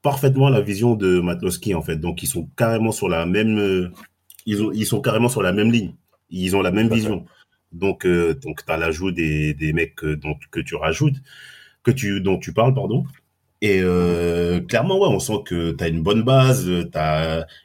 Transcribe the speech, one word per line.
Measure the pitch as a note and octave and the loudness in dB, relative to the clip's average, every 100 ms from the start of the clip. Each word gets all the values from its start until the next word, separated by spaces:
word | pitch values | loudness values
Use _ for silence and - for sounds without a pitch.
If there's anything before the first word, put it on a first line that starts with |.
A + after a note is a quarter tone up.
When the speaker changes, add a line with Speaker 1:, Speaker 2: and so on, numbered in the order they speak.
Speaker 1:
parfaitement | C#3+ C3 C#3 B2+ C3+ | -2 2 2 4 4
la | A#2 | 4
vision | G2+ G2 A#2+ A2 | 0 0 2 2
de | F#2+ F2+ | 4 4
Matlowski, | F2 F2 F#2 F2 G#2+ | 2 -2 -4 -4 -2
en | F2 | -2
fait. | D#2 D#2+ | -2 -4
Donc, | E2+ F2 | -4 -6
ils | - | -6
sont | F2 D#2+ | -6 -10
carrément | - A#2 A2+ A2+ | -2 0 2 -2
sur | G#2+ F#2+ | -2 -2
la | E2+ | -2
même, | E2+ G2+ A2 G#2+ | 0 2 2 2
euh, | G2+ F#2 F2+ - - _ _ - | 2 0 -4 -10 -20 _ _ -12
ils | - G#2 | -6 -2
ont, | G#2+ | -2
ils | G2+ | -2
sont | G#2 G#2 | -2 -2
carrément | A#2+ A2 A#2+ | 0 2 0
sur | A2+ | 2
la | F#2 | 0
même | F#2+ A2 | 2 2
ligne. | A#2 F#2 - _ _ _ | 2 -2 -12 _ _ _
Ils | F#2 F#2 | -6 0
ont | G2 | 2
la | F#2 | 2
même | G2 A2+ | 2 2
Speaker 2:
Tout | |
à | A2+ | 0
fait. | |
Speaker 1:
vision. | G#2+ F#2 - _ _ _ _ | -2 -4 -8 _ _ _ _
Donc, | E2+ G2 - | -4 -2 0
euh, | F#2 F2 E2+ | 2 2 2
donc, | C#2+ D#2 D#2 - | -2 -8 -12 -6
t'as | E2 | -4
l'ajout | E2 D#2+ F#2+ | -2 -2 -4
des, | E2+ D#2 D2+ D2+ | -2 -2 0 -2
des | C#2+ D#2 | -2 -2
mecs | D#2+ E2 | -2 -4
que, | - D#2 | -6 -6
dont, | D2+ D2+ D2+ - | -4 -6 -8 -8
que | E2 | -10
tu | C#2+ | -8
rajoutes, | E2 D#2+ D#2+ D3 C3+ - - - - - _ | -4 -4 0 0 -2 -10 -20 -20 -20 -20 _
que | - | -2
tu, | - G2+ G2 | 0 -2 -2
dont | F#2+ F2+ | 0 -2
tu | - | -2
parles, | G#2+ A#2+ | 2 2
pardon. | C3 F#2+ A2+ - - _ _ _ _ | 2 -2 -2 -4 -12 _ _ _ _
Et, | G#2 F#2+ | 0 2
euh, | F#2 F2+ F2 E2+ E2+ E2+ F2 F2 | 2 2 2 0 0 0 0 -2
clairement, | - A#2 C3 F#3+ | 0 0 2 2
ouais, | F#3+ | 2
on | G2 | 2
sent | - G#2 | -2 -6
que | - F2 E2+ | -4 -4 -4
t'as | - E2+ | -2 -2
une | E2 | -2
bonne | E2 G#2+ | 0 2
base, | A2+ C3+ C3 C3 F2+ | 4 6 6 2 0
euh, | F2 | -2
t'as, | D#2 D#2+ D#2 D#2 D#2+ D#2+ E2 - | -2 -4 0 0 0 -4 -6 -16